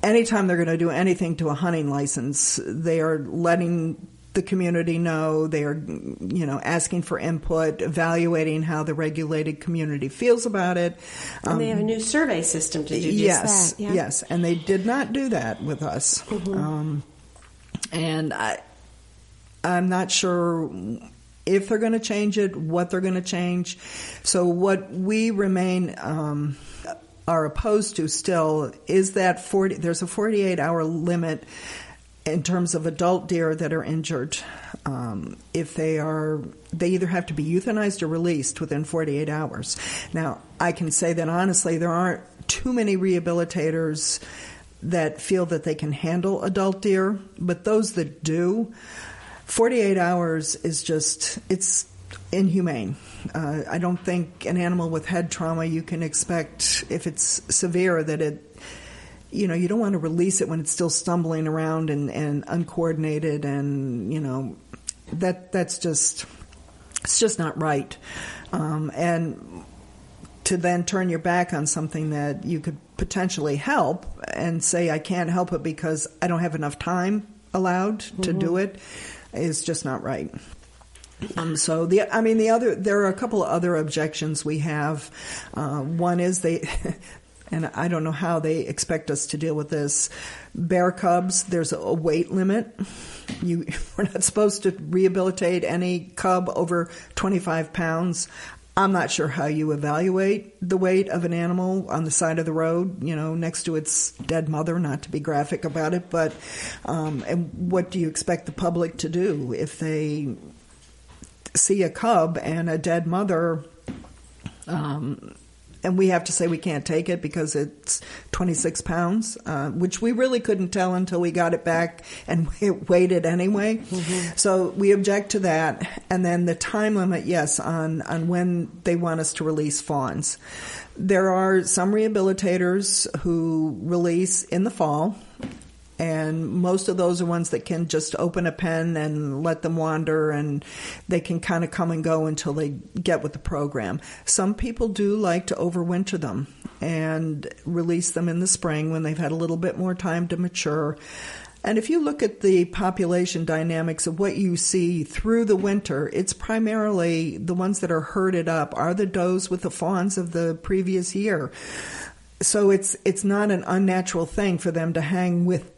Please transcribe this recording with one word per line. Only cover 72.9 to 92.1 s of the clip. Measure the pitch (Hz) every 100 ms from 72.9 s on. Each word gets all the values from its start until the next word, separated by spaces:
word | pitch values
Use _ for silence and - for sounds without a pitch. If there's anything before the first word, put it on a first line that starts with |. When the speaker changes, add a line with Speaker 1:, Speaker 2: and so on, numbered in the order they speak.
| -
Speaker 1:
potentially | - - 185 180 151 143
help | 147 285 151 180 - - -
and | - 170 165
say, | - 175 170
"I | 156
can't | 156 180 170
help | 175 175
it | 170
because | 151 156 165 156 - -
I | 175
don't | 170
have | 170
enough | 151 180 185
time | - 180 180 208 208 - -
allowed | 185 185 180 190 214 - -
to | 185
do | 175 170
Speaker 2:
Mm-hmm. | 180
Speaker 1:
it," | 196 - - - - - -
is | - 165 156
just | - 160
not | 143 131
right. | - 131 - - - - - - - - - - 208 185
Um, | 165 151
so | - 160 170
the, | 190 214
I | 226
mean, | 220 226
the | 220
other, | 226 240
there | - 190 202
are | 196
a |
couple | 190 247 214
of | 175
other | 170 175 170
objections | 151 151 156 156 160 151
we | - 156
have. | 156 151 147 156 - - - - -
Uh, | - 151 147
one | 135 165 175 175
is | 175 185
they, | 170 165 - - - - -
<laughs> | - - - -
and | 160 160
I | - 170
don't | 170
know | 160
how | 147 170 170
they | 156 160
expect | 127 151 - 160 160
us | 143 -
to | 151
deal | 160
with | 151 147
this. | 156 143 143 - - - - -
Bear | - 170 180 180
cubs, | 180 185 175 180 180
there's | - 175 156
a | - -
weight | 165 160